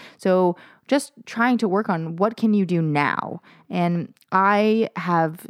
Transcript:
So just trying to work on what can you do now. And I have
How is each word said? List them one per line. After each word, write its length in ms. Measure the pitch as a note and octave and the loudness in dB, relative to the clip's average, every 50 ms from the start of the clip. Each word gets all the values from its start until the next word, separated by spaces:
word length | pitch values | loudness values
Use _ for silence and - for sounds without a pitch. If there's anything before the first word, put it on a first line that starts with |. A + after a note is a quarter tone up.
| - - - | -20 -20 -14
So 400 | - - F#3+ F#3 F#3 F#3 F3 F3 - - - - _ _ - | -4 0 2 2 4 4 2 0 -2 -10 -20 -20 _ _ 0
just 240 | F4+ - - - _ - - | 0 0 -2 -4 _ -20 -20
trying 320 | - - A3+ A#3 B3+ B3+ A3+ | -12 -4 0 0 2 2 2
to 100 | A#3 F#3+ | 0 0
work 220 | F3+ G3+ G#3+ - | 0 -2 0 -2
on 260 | F#3 D#3+ E3 D#3+ E3 | -2 -4 -4 -6 -4
what 220 | E3 G3 A3+ A3+ - | -2 -2 -2 -2 0
can 160 | A3+ A3 G#3 | 0 2 2
you 100 | G3+ F#3+ | 2 2
do 160 | E3+ F3+ E3+ | 0 0 0
now. 600 | D#3+ D#3 D3 C#3+ D3 B2+ - - - - - F3 _ - - - _ - | 0 0 0 0 0 0 -2 -4 -6 -8 -10 -14 _ -20 -20 -20 _ -8
And 460 | F3+ F3+ F3 F3 E3+ F3 - - - _ _ - - | -4 -2 -2 0 -2 -2 -4 -8 -12 _ _ -2 0
I 560 | F#3 F#3+ G3 G#3 G3+ G#3+ G#3+ G#3+ A3+ A3 - - | 2 2 4 2 2 2 2 2 2 0 -2 -4
have 480 | - E3 F3 F3 E3 E3 D#3+ D#3+ - - - | -8 -4 0 0 2 2 0 -2 -8 -16 -16